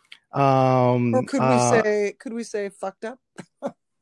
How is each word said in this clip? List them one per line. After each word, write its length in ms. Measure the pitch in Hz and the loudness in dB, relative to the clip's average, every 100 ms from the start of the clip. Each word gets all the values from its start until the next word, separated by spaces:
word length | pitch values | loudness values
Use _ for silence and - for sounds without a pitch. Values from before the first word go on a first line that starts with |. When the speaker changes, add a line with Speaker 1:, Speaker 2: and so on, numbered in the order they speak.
| _ - _ | _ -20 _
Speaker 1:
Um, 800 | 147 139 131 131 127 123 123 120 | 0 2 4 4 2 2 2 0
Speaker 2:
Or 100 | 254 - | 0 -2
could 160 | 277 | 0
we 40 | 262 | 2
Speaker 1:
uh, 360 | 247 247 233 | 2 4 2
Speaker 2:
say, 300 | 214 208 202 - | 2 -2 -4 -6
could 160 | 254 | -12
we 100 | 226 | -12
say 260 | 226 208 196 | -10 -8 -8
fucked 340 | - 190 - 220 | -10 -12 -10 -14
up? 140 | 262 _ - - - | -16 _ -20 -20 -14
<laughs> 140 | - - _ - | -14 -14 _ -4